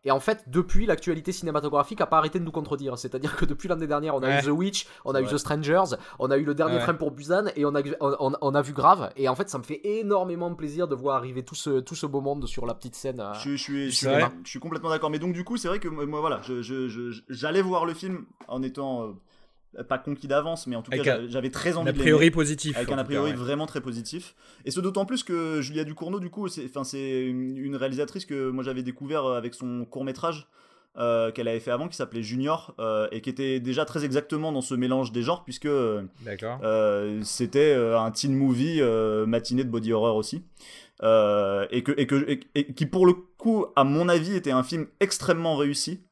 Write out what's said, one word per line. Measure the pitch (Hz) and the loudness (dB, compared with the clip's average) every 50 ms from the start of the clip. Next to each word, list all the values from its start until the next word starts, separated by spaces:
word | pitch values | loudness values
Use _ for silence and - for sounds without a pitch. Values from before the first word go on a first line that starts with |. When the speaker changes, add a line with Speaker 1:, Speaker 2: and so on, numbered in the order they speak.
| _ | _
Speaker 1:
Et | 139 | 2
en | 135 139 | 2 2
fait, | - - 220 214 - 127 | 2 0 -2 -2 -4 0
depuis, | 127 175 180 180 - - 202 | 0 0 2 8 6 8 8
l'actualité | 196 165 165 - 175 160 160 151 185 | 8 2 2 2 -2 -2 -2 -2 -6
cinématographique | 180 - 175 160 151 151 147 147 147 143 139 - 220 - | -6 -4 -4 -2 -2 0 0 2 2 2 2 2 0 -2
a | 170 | 0
pas | - 160 160 | 4 4 4
arrêté | 156 156 - 185 | 4 4 -2 -2
de | 170 | -4
nous | 160 | -2
contredire. | - 165 147 - 147 135 139 135 123 120 | -4 -6 -4 -4 -4 -4 -4 -6 -6 -6
C'est-à-dire | - 127 - 131 139 151 - | -8 -6 -6 -4 -4 -4 0
que | - 170 | 2 2
depuis | 147 143 - - 185 | 2 2 -2 -2 -2
l'année | 175 160 165 | -2 -2 0
dernière, | 147 147 143 151 156 147 | 0 0 0 0 0 -2
on | 135 | 0
a | 131 | 2
Speaker 2:
Ouais. | 131 139 143 | 2 2 2
Speaker 1:
eu | 139 | 4
The | 143 | 2
Witch, | 147 160 185 202 196 - - - - - - | 2 2 0 0 -2 -4 -6 -6 -18 -10 -6
on | - | 0
a | 135 139 | 0 0
Speaker 3:
C'est | |
Speaker 1:
eu | 131 | 2
Speaker 3:
vrai. | 127 143 | 2 0
Speaker 1:
The | 143 | -2
Strangers, | - - 151 151 156 143 165 185 190 151 123 - - - - - | 0 -2 -2 -2 2 2 4 4 4 2 -2 -8 -8 -18 -6 -4
on | 127 131 | 0 2
a | 139 139 | 2 2
eu | 139 | 2
Le | 147 147 | 0 0
Dernier | 147 160 156 - - | 2 2 2 2 2
Speaker 2:
Ouais. | |
Speaker 1:
Train | 120 175 165 | 2 0 0
pour | 147 156 147 | 0 -2 -4
Busan, | 131 139 143 151 175 196 208 202 - | -6 -8 -2 0 0 0 0 -2 -2
et | 151 147 | 0 0
on | 147 143 | 2 2
a, | 143 139 143 156 - | 0 -2 -2 -4 0
on, | 139 139 139 - | 0 0 0 2
on, | 143 131 143 - | 0 -2 -2 0
on | 151 139 139 | 0 2 2
a | 147 | 2
vu | 139 135 | 0 0
Grave. | 143 139 135 156 190 185 131 92 - | -2 4 6 6 6 6 2 -8 -4
Et | 135 135 131 | 0 0 0
en | 127 | 2
fait, | 139 196 190 | 0 -4 -6
ça | - 135 | -6 -10
me | |
fait | 117 - 151 - - | -8 -8 -10 -6 -4
énormément | 208 208 226 220 202 208 190 185 185 175 175 175 175 175 | -2 -2 -2 0 2 2 2 2 -2 -4 -4 -4 -6 -6
plaisir | - 156 147 143 170 175 156 | -6 -8 -8 -4 -4 -2 -2
de | 143 | -2
voir | 123 127 143 135 | -2 0 0 0
arriver | 131 120 131 127 127 123 | 0 -2 -4 -8 -8 -10
tout | - 160 | -8 -12
ce, | - - 147 135 131 | -8 -2 0 0 0
tout | 127 - 170 | 0 -2 -8
ce | - - | -6 -6
beau | 147 139 143 | -4 -4 -2
monde | 135 139 143 143 131 117 | -2 -2 -4 -4 -6 -6
sur | - 131 120 | -4 -4 -4
la | 120 110 | -4 -6
petite | - - 123 - | -6 -10 -14 -14
scène, | - - 135 127 123 | -8 -6 -6 -6 -6
euh, | 104 101 104 | -8 -8 -8
Speaker 3:
Je, | 107 120 139 | -6 -4 -4
je | 143 139 | -4 -4
suis, | - 143 139 | -4 -4 -4
Speaker 1:
du | 139 139 131 | -2 -2 0
Speaker 3:
je | 123 | 0
suis, | - 135 | 0 2
Speaker 1:
cinéma. | 131 135 147 160 147 - - | 4 4 4 4 2 0 -8
Speaker 3:
je | - - | -16 -14
suis | - 131 | -14 -12
complètement | - 165 160 160 160 165 | -8 -8 -8 -6 -2 -2
d'accord. | 160 156 156 151 | -2 0 0 -2
Mais | 156 151 | -2 -2
donc, | 160 180 175 | -2 -2 -4
du | 170 180 | -4 -4
coup, | - 240 | -6 -6
c'est | 226 - 170 | -4 -2 -2
vrai | 190 196 | -2 -2
que | - | -2
moi, | 170 156 147 147 | -6 -4 -4 -6
moi, | 143 151 151 | -4 -4 -2
voilà, | 156 160 135 101 | 0 0 -2 -2
je, | 98 123 127 123 | -4 -6 -6 -6
je, | 117 107 131 131 131 123 | -6 -6 -4 -4 -4 -4
je, | 107 117 120 120 113 113 _ - | -6 -6 -8 -8 -10 -12 _ -14
j'allais | 131 117 131 151 165 190 | -10 -6 -4 0 2 2
voir | 190 185 180 170 165 | 2 2 2 0 0
le | 170 160 | 0 -4
film | 160 190 190 185 170 - _ - _ - - | -6 -6 -6 -6 -6 -8 _ -20 _ -12 -8
en | 120 131 131 | -6 -4 -4
étant, | 131 131 139 139 135 131 120 113 | -6 -6 -6 -6 -4 -4 -4 -6
euh, | 107 98 92 _ _ _ _ - _ _ _ _ _ - - 120 - | -8 -10 -14 _ _ _ _ -20 _ _ _ _ _ -16 -16 -6 -4
pas | 135 | -4
conquis | 131 - 147 143 139 - 139 | -4 -2 -6 -8 -8 -4 0
d'avance, | 139 147 147 165 165 160 - | 0 0 2 0 -6 -6 -6
mais | 127 127 | -8 -8
en | 113 | -8
tout | 110 - | -6 -4
Speaker 2:
Avec | 131 131 139 | -2 0 2
Speaker 3:
cas, | 135 127 | 2 2
Speaker 2:
un, | 120 | 2
Speaker 3:
j'a-, | 120 120 | -2 -4
j'avais | 120 131 120 135 | -4 -4 -4 -2
très | 131 - - 175 | -4 -2 -2 0
Speaker 2:
un | 175 165 | 0 0
Speaker 3:
envie | 165 135 | 0 0
Speaker 2:
a | |
Speaker 3:
de | 131 139 | 0 4
Speaker 2:
priori | 139 156 156 151 160 | 6 6 8 8 8
Speaker 3:
l'aimer. | 170 | 6
Speaker 2:
positif, | 165 165 156 147 156 139 - 156 135 | 6 4 0 0 0 -4 -4 -4 -2
Speaker 3:
Avec | 127 123 - | -2 -2 -2
Speaker 2:
en | |
Speaker 3:
un | 139 | -2
a | 135 | -4
Speaker 2:
tout | 127 | -2
cas, | |
Speaker 3:
priori | - 143 139 143 151 | -2 0 0 0 0
Speaker 2:
ouais. | 139 | -2
Speaker 3:
vraiment | 123 123 123 143 147 156 | -2 -2 -2 -2 -2 -4
très | 156 - 151 | -6 -6 -8
positif. | 123 131 117 117 113 - 151 175 175 - _ _ - - - _ - | -8 -6 -8 -8 -8 -8 -10 -12 -12 -14 _ _ -20 -20 -20 _ -8
Et | 139 | -6
ce | 131 180 | -4 -2
d'autant | 175 190 190 196 196 | -2 -2 0 -2 -2
plus | 190 262 247 | -2 -2 -4
que | - - 175 170 165 160 156 151 | -2 -2 -2 -2 -2 -2 -2 -2
Julia | 135 131 151 156 156 | -4 -4 -4 -4 -4
Ducournau, | 147 156 - 170 170 190 202 | -6 -6 -8 -6 -6 -6 -6
du | 180 175 | -6 -8
coup, | - 208 202 185 | -8 -8 -8 -6
c'est, | - 160 131 | -8 -8 -10
enfin, | 131 - 143 131 | -8 -8 -8 -8
c'est | 131 - 139 135 135 131 131 | -6 -8 -8 -6 -2 -2 -2
une, | 131 127 127 127 127 131 131 | -2 -2 -2 -4 -4 -6 -6
une | 135 135 139 139 | -6 -6 -6 -4
réalisatrice | 127 131 135 131 131 147 - - 196 - | -4 -4 -2 -2 -2 -4 -4 -6 -12 -10
que | - 147 139 131 131 | -6 -4 -4 -2 -2
moi | 127 131 127 | -2 -4 -4
j'avais | 135 131 127 | -4 -6 -4
découvert, | 127 127 123 - 139 135 156 151 135 | -6 -6 -8 -8 -8 -4 -2 0 0
euh, | 131 127 120 | 0 -2 -2
avec | 110 123 120 | -4 -6 -10
son | - 127 123 123 123 120 | -8 -8 -6 -6 -6 -8
court-métrage, | 120 - 135 135 135 131 - - 165 165 151 147 _ _ _ _ _ _ _ _ _ _ - | -8 -8 -8 -6 -6 -6 -2 -4 -4 -4 -4 -12 _ _ _ _ _ _ _ _ _ _ -2
euh, | 120 120 117 113 113 113 | 0 2 2 2 2 0
qu'elle | 110 - 117 117 | -2 -2 -2 -2
avait | 113 113 | -2 -2
fait | 113 - | -2 -2
avant, | 120 123 156 170 | -2 -2 -2 -6
qui | - | -6
s'appelait | - 135 - 110 117 | -8 -8 -6 -6 -8
Junior, | 113 104 120 127 135 147 160 160 - - - - | -6 -4 -4 -2 0 0 0 -2 -4 -14 -10 -6
euh, | 113 110 110 107 107 - | -4 0 0 0 0 0
et | - 113 | -4 -6
qui | 107 131 | -6 -6
était | 127 135 139 135 131 131 | -6 -4 -2 -2 -2 -2
déjà | 120 127 127 143 151 | -2 -2 0 0 -2
très | 147 - 160 147 | -2 -2 -4 -2
exactement | 143 131 139 147 - 160 151 156 160 | 0 0 -2 -2 -2 -4 -4 -2 -2
dans | 151 135 | -2 -4
ce | 127 - 135 | -4 -2 -2
mélange | 123 127 123 127 131 131 117 | -2 0 0 0 0 0 -2
des | 110 120 | -2 -2
genres, | 117 131 175 175 | 0 0 -2 -2
puisque, | - - 123 - - | -4 -14 -14 -6 -2
euh, | 147 147 139 123 113 107 104 98 92 _ - | 0 2 2 2 2 0 -2 -4 -8 _ -16
Speaker 2:
D'accord. | 123 113 101 92 110 113 123 135 107 | -12 -12 -10 -8 -8 -8 -8 -2 0
Speaker 3:
euh, | 110 110 110 107 104 101 101 104 104 107 107 | 2 4 4 4 4 4 2 0 -2 -4 -4
c'était, | 107 - - - 123 104 - 139 147 156 143 | -4 -6 -2 -2 -2 0 4 4 6 6 6
euh, | 127 117 113 113 113 | 4 4 4 4 2
un | 113 113 | 2 2
teen | 107 - - 143 135 | -2 -2 0 0 2
movie, | 135 139 135 123 120 135 165 165 156 | 4 4 4 4 4 2 2 4 4
euh, | 135 120 113 113 110 110 107 107 110 | 4 4 4 4 2 2 2 2 2
matinée | 110 117 117 113 - 123 127 131 | 2 2 0 0 0 0 0 0
de | 123 | 0
body | 113 117 110 113 113 | -2 -2 0 2 2
horror | 107 110 117 110 | 4 4 4 2
aussi. | 110 107 - - 170 - - - - - - - - - - _ _ | 2 0 -2 -6 -8 -10 -12 -20 -20 -20 -20 -20 -20 -20 -20 _ _
Euh, | - 110 113 110 107 104 101 104 101 98 98 98 101 - | 4 6 8 8 8 6 4 4 4 2 2 0 0 0
et | - 123 | 0 0
que, | 120 - 135 | 0 2 2
et | 143 135 | 2 2
que, | 120 139 139 147 - | 4 4 2 2 2
et, | 143 131 - _ _ | -2 -4 -4 _ _
et | 143 143 - 127 | -2 -2 -2 -2
qui | - 156 | -4 -2
pour | - - 190 185 | 0 4 8 8
le | 180 180 | 8 8
coup, | 180 - _ _ _ - 226 226 214 - - - | 6 -2 _ _ _ 2 2 4 4 2 2 4
à | 143 135 | 4 6
mon | 139 143 156 170 180 | 6 6 4 4 6
avis, | 175 170 160 180 202 | 4 4 4 0 -2
était | 180 180 143 | -2 0 2
un | 131 127 127 | 2 2 2
film | - - 165 151 - _ _ | 0 -2 -4 -4 -6 _ _
extrêmement | 196 190 - - - - 165 165 170 165 156 | 0 0 2 -2 2 2 2 2 4 0 2
réussi | 143 147 143 143 - - 151 180 180 - _ | 2 2 0 0 -2 -4 -4 -6 -8 -12 _